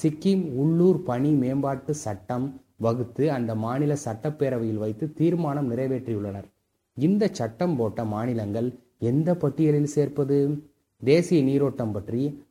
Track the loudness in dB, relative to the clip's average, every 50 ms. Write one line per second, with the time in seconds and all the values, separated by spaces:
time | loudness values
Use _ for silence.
0 | -2 -2 0 0 0 2 2 2 0 -2 -2 0 2 2 4 6 6 6 4 4
1 | 2 -2 -2 0 2 4 4 4 4 2 0 0 0 0 -2 -4 -4 -6 -6 -6
2 | -4 -8 -8 -8 -6 -6 -4 -4 -4 -6 -6 -10 _ _ _ -2 0 0 0 0
3 | -2 -6 -2 0 0 0 0 0 -2 -2 -2 -2 -2 -2 -2 0 0 0 0 -2
4 | -4 -6 -8 -6 -6 -6 -2 -2 -2 0 0 -2 -2 -2 -2 -2 -4 -4 -4 -4
5 | -6 -6 -2 0 0 2 2 0 -2 -2 -2 -2 -2 -2 -2 -2 -2 -2 -2 -4
6 | -4 -4 -4 -4 -4 -6 -8 -8 -12 -14 _ _ _ _ _ _ _ _ -6 0
7 | 2 2 2 4 2 0 0 -2 -6 -6 -4 -2 -2 -2 0 0 0 -2 -2 -4
8 | -4 -4 -2 -2 -2 -2 -2 -2 -2 -4 -4 -4 -4 -4 -6 -8 _ _ _ -6
9 | -2 0 2 2 2 2 0 0 0 -2 0 2 2 2 4 2 2 0 2 0
10 | 0 0 0 -2 0 2 2 2 2 2 0 -4 -6 -14 _ _ _ _ _ -4
11 | 2 4 4 4 4 4 4 4 4 4 4 2 2 2 0 -2 -4 -4 -4 -6
12 | -6 -4 -4 -2 -2 -4 -4 -8 -16 _